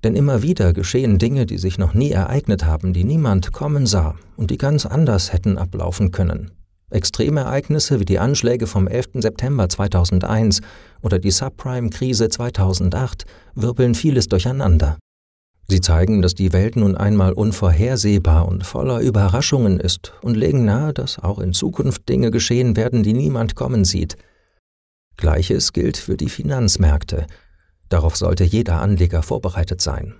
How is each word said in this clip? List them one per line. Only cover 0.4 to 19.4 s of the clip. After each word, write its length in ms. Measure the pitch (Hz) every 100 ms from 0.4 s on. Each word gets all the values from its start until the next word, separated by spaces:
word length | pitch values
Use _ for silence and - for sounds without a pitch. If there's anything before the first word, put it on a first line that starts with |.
wieder 320 | 135 180 151
geschehen 440 | 85 92 123 131 98
Dinge, 280 | 123 139 120
die 120 | 92
sich 200 | 92 90
noch 160 | 92
nie 180 | 104 143
ereignet 540 | 92 - 135 - 101 80
haben, 280 | 80 92
die 100 | 90
niemand 480 | 98 160 139 95 90
kommen 340 | - 147 143 127
sah 300 | 104 80 73 - -
und 120 | 92
die 80 | 127
ganz 280 | 135 151 -
anders 480 | 143 156 101 -
hätten 240 | 90 110 95
ablaufen 540 | 90 - 87 90 95
können. 400 | 90 87 80 - - - _ _
Extremereignisse 1080 | 107 - - - 147 131 135 - 151 - 135
wie 60 | 95
die 140 | 95
Anschläge 460 | 117 143 120 123 -
vom 220 | 101 95
elften 340 | 117 120 135
September 480 | 110 - 127 139 92
zweitausendeins 920 | - 101 90 87 92 - 110 113 101 - - - _
oder 180 | - 95
die 120 | 95
Subprime-Krise 1000 | 92 135 - 135 127 117 - 131 120 113
zweitausendacht 960 | - 120 110 95 90 92 - 127 - - - -
wirbeln 400 | - 117 120 123
vieles 340 | - 160 131 -
durcheinander. 680 | 98 90 135 - 82 76 76 _ _ _ _ _ _ -
Sie 140 | 95
zeigen, 420 | 87 82 92 107
dass 100 | 92
die 180 | - 95
Welt 260 | 92 104 120
nun 200 | 101 92
einmal 360 | 101 104 95
unvorhersehbar 1120 | 90 107 104 95 80 117 127 104 101 87 80 82
und 180 | 90 90
voller 360 | - 135 120
Überraschungen 760 | 117 104 98 104